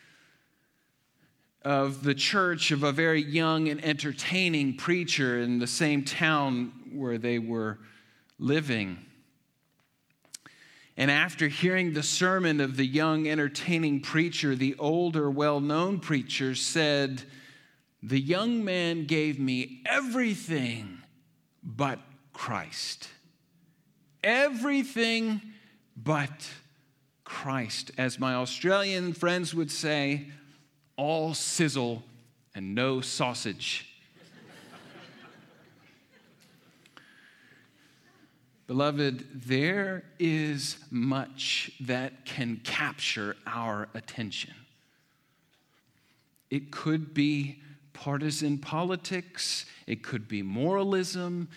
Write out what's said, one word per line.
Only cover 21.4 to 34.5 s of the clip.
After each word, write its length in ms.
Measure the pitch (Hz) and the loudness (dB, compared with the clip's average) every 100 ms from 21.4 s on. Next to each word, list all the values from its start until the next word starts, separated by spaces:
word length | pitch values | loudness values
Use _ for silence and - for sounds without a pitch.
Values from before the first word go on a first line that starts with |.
| _ _ | _ _
but 380 | 170 113 139 117 - - _ | -10 -2 -2 -2 -10 -20 _
Christ." 760 | - - 104 80 - - - - - _ _ _ _ _ _ _ _ _ _ 196 | -12 -6 -6 -6 -8 -10 -10 -14 -20 _ _ _ _ _ _ _ _ _ _ 2
Everything 1160 | 247 285 240 277 277 269 233 226 226 226 214 - - - _ _ - | 4 4 2 0 2 0 0 2 2 0 -2 -4 -20 -20 _ _ -8
but 540 | 113 151 139 - - - - _ _ _ _ _ | 0 0 0 -6 -14 -16 -20 _ _ _ _ _
Christ. 680 | - - 139 135 110 - - - | -14 -10 -4 -2 -2 -6 -8 -2
As 220 | 127 120 | -2 0
my 160 | 131 127 | 0 0
Australian 760 | 127 - 175 196 196 185 180 | -2 2 8 8 8 2 0
friends 420 | 165 175 180 165 165 | 2 2 4 2 0
would 160 | 151 | -2
say, 600 | - 156 151 139 143 143 - - - _ _ _ - | 0 2 2 2 0 -4 -16 -20 -20 _ _ _ -4
"All 360 | 143 160 160 | 0 2 0
sizzle 720 | 151 - - 156 135 120 117 - - - _ _ | -2 -2 2 2 2 -2 -4 -10 -20 -20 _ _
and 220 | 101 95 107 | -10 -6 0
no 240 | 131 131 | 0 0
sausage." 880 | 131 - 127 120 113 92 - - - - _ - - - - | -4 -2 -2 -2 -6 -6 -4 -6 -8 -20 _ -20 -20 -20 -20